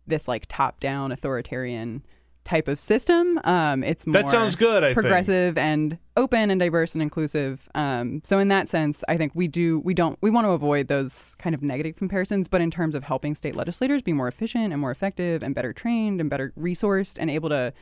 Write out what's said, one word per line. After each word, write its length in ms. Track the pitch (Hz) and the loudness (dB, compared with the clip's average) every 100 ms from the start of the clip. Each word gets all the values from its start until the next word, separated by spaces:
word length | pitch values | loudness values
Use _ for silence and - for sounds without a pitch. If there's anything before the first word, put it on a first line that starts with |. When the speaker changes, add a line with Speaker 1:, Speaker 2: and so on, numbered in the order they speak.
| - | -6
Speaker 1:
this, 220 | 151 - | -4 -4
like, 180 | 117 - | -6 -6
top-down 640 | - 135 - 135 139 135 | -2 -2 -2 -6 -4 -6
authoritarian 920 | 127 139 123 123 127 123 120 117 117 - - _ _ | -6 -6 -6 -6 -6 -6 -6 -8 -10 -14 -20 _ _
type 240 | - 165 156 | -2 -2 0
of 100 | 147 | -2
system. 600 | - 214 - 339 349 339 | 0 0 4 4 4 2
Um, 400 | - 180 156 135 | 2 2 2 0
it's 240 | 120 - - | 0 -2 2
more 140 | 175 | 2
Speaker 2:
That 100 | - | 4
sounds 240 | 233 220 175 | 4 2 4
good, 260 | 226 208 | 4 6
I 40 | 147 | 4
think. 80 | 127 | 4
Speaker 1:
progressive 600 | 214 185 185 185 180 160 | 4 4 4 2 2 2
and 400 | 151 151 151 165 _ - | 0 2 0 -4 _ 0
open 340 | 262 233 208 | 2 2 2
and 100 | 190 | 2
diverse 340 | 175 165 165 | 2 2 0
and 80 | 165 | -2
inclusive. 680 | 151 - 156 151 135 131 - - | -4 -2 -2 -2 -4 -6 -10 -4
Um, 460 | 143 123 123 151 | -2 -2 -4 -6
so 160 | - 196 | 0 2
in 80 | 196 | 4
that 200 | 196 - | 2 2
sense, 340 | 170 151 - - | 0 0 -2 -2
I 80 | 160 | 0
think 160 | 151 165 | 0 0
we 120 | 175 | -2
do, 300 | 170 170 160 | 2 2 2
we 140 | 180 | 0
don't, 240 | 175 165 - | 2 2 2
we 80 | 214 | 2
want 160 | 233 214 | 4 4
to 60 | |
avoid 360 | 170 147 147 131 | 2 2 2 2
those 480 | 139 131 - - - | 0 -2 -6 -14 -8
kind 140 | 180 | -4
of 80 | 151 | -2
negative 340 | 143 131 160 160 | -2 -4 -6 -6
comparisons, 500 | 190 196 190 196 180 | -4 -2 -2 -2 0
but 140 | 185 | 0
in 100 | 165 | 0
terms 240 | 170 160 147 | 0 -2 -2
of 80 | |
helping 320 | 135 135 147 151 | -4 -4 -4 -6
state 200 | 156 - | -6 -6
legislators 460 | 170 - 262 285 | -6 -2 0 0
be 120 | - | 0
more 160 | 147 127 | -2 -2
efficient 420 | - 220 240 220 | -4 -4 -2 -2
and 80 | 147 | -2
more 100 | 135 | -4
effective 520 | 123 196 - 175 165 | -4 -4 -2 -2 -2
and 100 | 117 | -4
better 200 | 135 123 | -4 -4
trained 460 | - 233 233 214 190 | -4 -2 0 0 -2
and 80 | 151 | -2
better 240 | 135 135 - | -2 -6 -6
resourced 580 | 170 175 208 190 196 - | -4 -2 0 0 -2 -4
and 100 | 160 | -4
able 200 | 151 151 | -2 0
to 240 | 147 123 - | -2 -2 -6